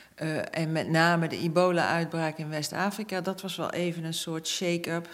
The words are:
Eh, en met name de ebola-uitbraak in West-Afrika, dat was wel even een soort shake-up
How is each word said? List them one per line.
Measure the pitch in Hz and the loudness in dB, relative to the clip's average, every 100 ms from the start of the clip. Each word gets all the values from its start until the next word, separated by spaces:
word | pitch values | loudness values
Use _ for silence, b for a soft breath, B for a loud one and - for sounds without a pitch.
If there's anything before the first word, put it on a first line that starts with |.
| B | B
Eh, | - 160 156 - - | -6 -4 -2 -2 -2
en | 160 | 0
met | 160 104 | 0 2
name | 160 165 170 165 | 6 6 6 2
de | 90 | 0
ebola-uitbraak | 170 160 180 175 120 165 165 165 160 156 | 0 4 4 4 4 2 0 0 -2 -2
in | 151 | -6
West-Afrika, | 156 147 - 190 202 214 185 | -4 -4 -2 -2 -2 -4 -4
dat | 180 185 | -4 -4
was | 190 175 | -6 -4
wel | 156 | -4
even | - 175 170 | -2 -2 -2
een | 160 | -4
soort | 165 - 160 165 | -6 -4 -6 -4
shake-up | - 180 175 170 165 170 | -2 0 0 0 -4 -6